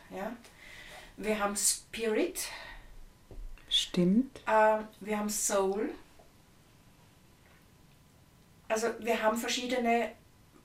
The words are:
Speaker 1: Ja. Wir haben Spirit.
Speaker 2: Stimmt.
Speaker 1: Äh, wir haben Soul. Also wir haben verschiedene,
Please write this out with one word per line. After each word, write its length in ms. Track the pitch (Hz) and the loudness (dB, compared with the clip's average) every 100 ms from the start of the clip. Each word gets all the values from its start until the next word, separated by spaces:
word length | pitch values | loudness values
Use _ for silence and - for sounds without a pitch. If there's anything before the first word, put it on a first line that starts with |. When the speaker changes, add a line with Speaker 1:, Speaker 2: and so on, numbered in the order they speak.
| - | -14
Speaker 1:
Ja. 180 | 185 214 233 - - - - - - - - | -8 -8 -8 -16 -20 -20 -18 -18 -18 -18 -6
Wir 220 | 208 208 | -2 0
haben 180 | 202 208 | 0 0
Spirit. 840 | - - - - 226 214 349 - - - - - - - - - - - - - - | 0 0 -4 -4 0 0 0 -2 -8 -10 -14 -16 -18 -18 -18 -20 -18 -14 -12 -12 -4
Speaker 2:
Stimmt. 720 | - - - 180 214 269 - - | -2 0 2 4 4 2 -2 2
Speaker 1:
Äh, 320 | 220 214 214 214 - | 6 6 6 0 -10
wir 180 | 196 214 | -4 -2
haben 100 | 208 | -2
Soul. 640 | - - 202 190 202 294 330 - - - - - - - - - - - - - - - - - - - - - - - - - - - | -2 0 2 2 0 -2 -6 -16 -20 -20 -20 -20 -20 -20 -20 -20 -20 -20 -20 -20 -20 -20 -20 -20 -20 -20 -20 -20 -20 -20 -20 -20 -16 -4
Also 200 | 220 226 - | -2 -2 -2
wir 220 | 226 220 | 0 2
haben 140 | 220 233 | 2 2
verschiedene, 760 | 240 254 247 247 233 233 220 - - - - - | 0 -2 0 0 2 2 0 -6 -20 -20 -20 -20